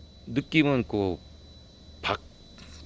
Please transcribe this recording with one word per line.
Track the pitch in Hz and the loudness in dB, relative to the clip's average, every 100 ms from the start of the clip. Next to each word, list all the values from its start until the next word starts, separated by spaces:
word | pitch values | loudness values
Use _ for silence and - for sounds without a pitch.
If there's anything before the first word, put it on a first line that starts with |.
| - - - | -20 -20 -4
느낌은 | 120 - 160 143 131 107 | -4 2 4 6 4 2
그 | 104 95 82 - - - - - - - - | 0 0 -2 -8 -20 -20 -20 -20 -20 -20 -8
박, | - 101 - - - - - - | -4 -4 -6 -20 -20 -20 -20 -18